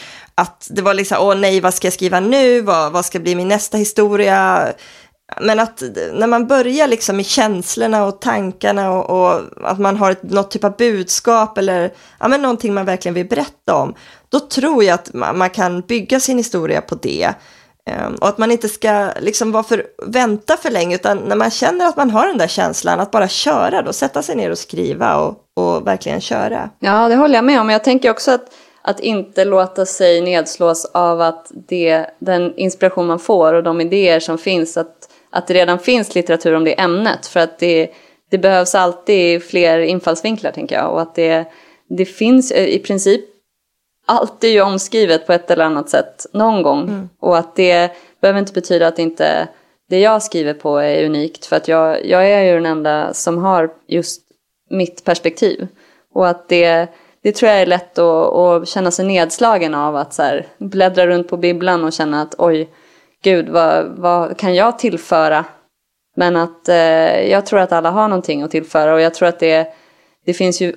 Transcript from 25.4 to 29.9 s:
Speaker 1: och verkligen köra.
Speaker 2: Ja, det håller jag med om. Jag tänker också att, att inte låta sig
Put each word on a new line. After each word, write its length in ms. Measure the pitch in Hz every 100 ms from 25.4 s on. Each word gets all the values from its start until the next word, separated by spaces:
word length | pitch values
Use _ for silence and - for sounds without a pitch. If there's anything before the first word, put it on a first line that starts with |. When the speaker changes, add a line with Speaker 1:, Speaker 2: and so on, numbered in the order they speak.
| _
Speaker 1:
och 340 | - 175 175 -
verkligen 340 | 190 - 151
köra. 480 | - 226 208 226 214 -
Speaker 2:
Ja, 280 | 202 208 233
det 80 | 240
håller 200 | 302 240
jag 100 | 254
med 160 | 269
om. 80 | 220
Jag 140 | 214
tänker 260 | 262 254 254
också 220 | 220 -
att, 140 | 247 - - _ _
att 180 | - 196
inte 460 | - 208 202 - 190
låta 400 | 190 185 190
sig 360 | 190